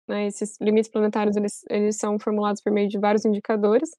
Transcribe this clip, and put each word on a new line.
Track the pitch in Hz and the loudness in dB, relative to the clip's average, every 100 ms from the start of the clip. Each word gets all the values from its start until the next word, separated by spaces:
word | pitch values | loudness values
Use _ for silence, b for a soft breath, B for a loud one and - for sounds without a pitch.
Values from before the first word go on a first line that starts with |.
| - | -8
né? | 208 208 | -4 -4
Esses | 202 208 - | -4 -8 -4
limites | 202 214 220 | 2 2 2
planetários, | 220 214 214 208 208 | 0 0 0 0 0
eles, | 208 - - | -2 -6 -6
eles | 208 208 214 | -2 0 -2
são | 214 208 | -2 -2
formulados | 220 214 208 208 | -2 -2 -2 -2
por | - | 0
meio | 208 202 | 0 0
de | 202 | 0
vários | 208 214 | 2 2
indicadores | 214 208 - 220 208 226 320 | 2 0 0 0 4 2 0